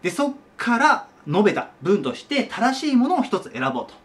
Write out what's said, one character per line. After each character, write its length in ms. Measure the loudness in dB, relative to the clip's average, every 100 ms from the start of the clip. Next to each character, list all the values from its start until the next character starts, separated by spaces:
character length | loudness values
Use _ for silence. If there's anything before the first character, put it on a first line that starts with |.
で、 100 | -6
そ 200 | -2 -2
っ 20 | -4 -18 -8
か 200 | -2 2
ら 300 | 4 2 -2 _ -2
述 180 | 2
べ 100 | 4
た 160 | 2 -6 -8
文 220 | 0 0
と 100 | 0
し 100 | -8
て 200 | -4 -4
正 340 | -4 -2 -2 0
し 140 | 0
い 40 | 2
も 100 | 2
の 80 | 0
を 40 |
一 160 | 0 -4
つ 100 | -6
選 120 | -6 -4
ぼ 60 | -4
う 80 | -8
と。 60 | -16